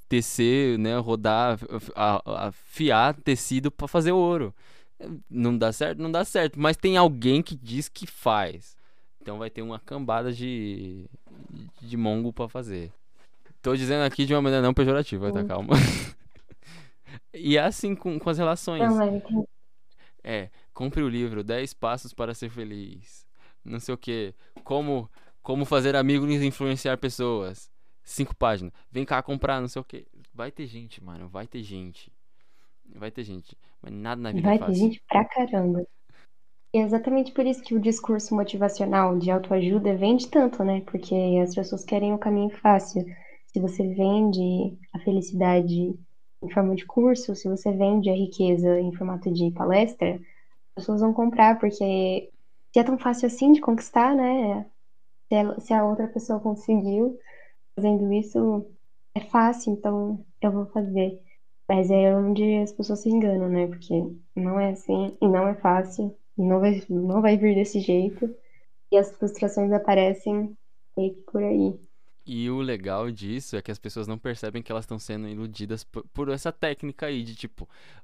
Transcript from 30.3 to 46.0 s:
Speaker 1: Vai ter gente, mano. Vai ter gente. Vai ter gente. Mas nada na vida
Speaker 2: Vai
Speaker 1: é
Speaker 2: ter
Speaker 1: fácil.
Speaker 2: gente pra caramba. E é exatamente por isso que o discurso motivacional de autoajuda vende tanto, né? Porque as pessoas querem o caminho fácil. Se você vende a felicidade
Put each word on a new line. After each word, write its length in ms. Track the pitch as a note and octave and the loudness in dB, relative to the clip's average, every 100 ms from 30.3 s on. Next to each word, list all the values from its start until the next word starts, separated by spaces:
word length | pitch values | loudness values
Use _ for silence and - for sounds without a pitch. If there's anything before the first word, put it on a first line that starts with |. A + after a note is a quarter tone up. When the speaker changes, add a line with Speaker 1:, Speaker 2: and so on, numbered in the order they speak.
Speaker 1:
Vai 180 | A#2 A#2+ | -12 -12
ter 140 | - C#3 | -12 -14
gente, 360 | A#2 A#2 - | -14 -16 -18
mano. 240 | F2+ E2+ F2+ | -16 -16 -14
Vai 180 | F#2 A#2 | -12 -12
ter 160 | B2+ | -12
gente. 480 | G#2 F#2+ F2+ F2 - - - - - - - - - - | -12 -12 -12 -16 -20 -20 -20 -20 -20 -20 -20 -20 -20 -14
Vai 160 | G#2+ | -14
ter 120 | A2 | -12
gente. 340 | G#2 F#2 - - - - | -12 -12 -14 -20 -20 -18
Mas 120 | - | -14
nada 280 | G#2 A2 A#2+ | -10 -8 -6
na 100 | A#2 | -6
vida 120 | F3 F#3 | 0 2
Speaker 2:
Vai 80 | G#3+ | 2
Speaker 1:
é 40 | |
Speaker 2:
ter 60 | G3+ | 2
Speaker 1:
fácil. 100 | F3+ | 2
Speaker 2:
gente 280 | A3+ A3+ - | 2 0 0
pra 180 | G3+ A3 | 2 2
caramba. 600 | C4 B3 G#3 F3+ F3 F3+ - - - - - - - - | -2 -2 0 0 0 -4 -12 -20 -20 -20 -20 -20 -20 -4
E 60 | A3 | 0
é 20 | |
exatamente 500 | G#3+ A3+ A#3+ C4 C4 | 2 0 2 0 0
por 140 | - C4 | 0 0
isso 160 | B3+ | 0
que 120 | - A3+ | -2 0
o 40 | |
discurso 540 | G#3+ A3+ - G#3+ G#3+ G#3+ | 2 0 0 -2 0 -2
motivacional 800 | G3+ G3 G3+ G3+ G3 G3 F#3 F3+ | 0 0 0 0 0 4 4 2
de 120 | F3 | 2
autoajuda 640 | F#3 F#3 F#3+ F3 G#3 G3+ F#3+ | 0 2 0 2 2 2 2
vende 320 | G3 B3 B3 | 4 2 2
tanto, 340 | D#4 B3+ - | 4 4 2
né? 180 | F#3+ F#3+ | 0 0
Porque 340 | F#3+ F#3+ - F#3 F#3 F3+ | -4 -8 -2 0 4 4
as 100 | F3+ F3+ | 2 0
pessoas 280 | F#3 G3 - | -4 -6 -2
querem 280 | G#3 G#3 | 0 0
o 40 | G#3 | 0
caminho 300 | G#3 G#3 G#3 | 0 0 0
fácil. 560 | G#3 G#3+ G3 - G3+ F3 - - - - | 2 6 6 4 -6 -6 -10 -18 -20 -8
Se 120 | - | -2
você 280 | F#3 F#3 F#3+ | -2 0 -2
vende 840 | F#3+ F#3+ G#3 G#3+ F#3 F3+ F3+ F#3+ - - | 2 2 4 4 2 0 0 -2 -6 -14
a 60 | E3 | -6
felicidade 920 | G#3 F#3+ F3 F3+ F3+ F3+ F3 E3+ F3+ F3+ | 0 0 0 0 4 4 4 0 -2 -4